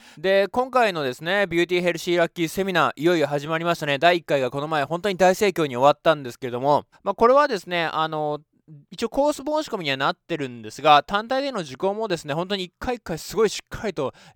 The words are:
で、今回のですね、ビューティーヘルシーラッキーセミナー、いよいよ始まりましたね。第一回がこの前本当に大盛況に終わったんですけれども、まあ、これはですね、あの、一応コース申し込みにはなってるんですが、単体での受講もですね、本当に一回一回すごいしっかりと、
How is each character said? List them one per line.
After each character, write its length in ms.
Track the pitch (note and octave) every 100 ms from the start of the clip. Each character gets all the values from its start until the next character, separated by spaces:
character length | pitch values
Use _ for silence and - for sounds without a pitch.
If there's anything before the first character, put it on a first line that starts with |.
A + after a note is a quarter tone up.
| - -
で、 300 | F#3 G3 G3
今 220 | B3 C4
回 220 | B3 A3
の 100 | E3+
で 120 | C3
す 100 | B2
ね、 220 | D#3+ G3+ F#3+
ビ 160 | E3+
ュ 20 |
ー 40 | E3+
テ 80 | F3+
ィ 20 |
ー 40 |
ヘ 120 | F3
ル 40 | E3
シ 140 | F3+
ー 60 | F3
ラ 100 | E3+
ッ 20 |
キ 140 | -
ー 40 | D#3+
セ 140 | -
ミ 120 | F#3+
ナ 160 | E3+ C3
ー、 100 | -
い 40 |
よ 120 | E3 F3
い 40 |
よ 60 | C#3+
始 220 | D3 D3
ま 100 | D#3+
り 60 |
ま 100 | E3+
し 40 | E3+
た 80 | D3
ね。 120 | C3+
第 200 | E3+ F3+
一 40 |
回 200 | - C#3+
が 80 | B2
こ 100 | C#3
の 80 | D3+
前 160 | D3+
本 160 | C#3 E3+
当 80 | G3+
に 80 | F3+
大 180 | F#3
盛 140 | F#3 G#3
況 140 | E3
に 120 | D3 B2
終 0 |
わ 180 | C#3
っ 60 | -
た 140 | E3+
ん 80 | D3+
で 80 | B2+
す 80 | -
け 100 | B2
れ 20 |
ど 100 | B2
も、 240 | C#3 D3 - _
ま 100 | G3
あ、 20 |
こ 120 | G3 A#3
れ 60 |
は 160 | C4+ D4
で 100 | G#3
す 120 | F3+
ね、 140 | F3 D#3+
あ 200 | D#3 D#3+
の、 340 | D#3 D3+ D3 _ _ _ D3 _
一 140 | F3
応 40 | A#3
コ 200 | C4+ D4
ー 40 |
ス 60 | D4
申 40 |
し 260 | C4+ D4+ D4+
込 100 | G#3
み 60 |
に 60 | D3+
は 60 | C3+
な 160 | D3
っ 40 | F3+
て 200 | - D#3
る 120 | C3+
ん 140 | A#2+
で 80 | G#2+
す 120 | -
が、 200 | D3+ D3
単 240 | - G3+ A3+
体 160 | C4
で 100 | C#4
の 80 | A3+
受 160 | D3 C3
講 180 | F#3+
も 120 | G#3 A3
で 100 | E3
す 100 | D3+
ね、 60 |
本 140 | D3+ F#3
当 80 | G3+
に 80 |
一 80 | F3+ _
回 180 | B3+ B3
一 40 |
回 180 | - D#3+
す 160 | -
ご 100 | F3+
い 60 | G#3+
し 100 | -
っ 40 | _
か 180 | - G#3+
り 60 |
と、 200 | D#3+ B2+ - -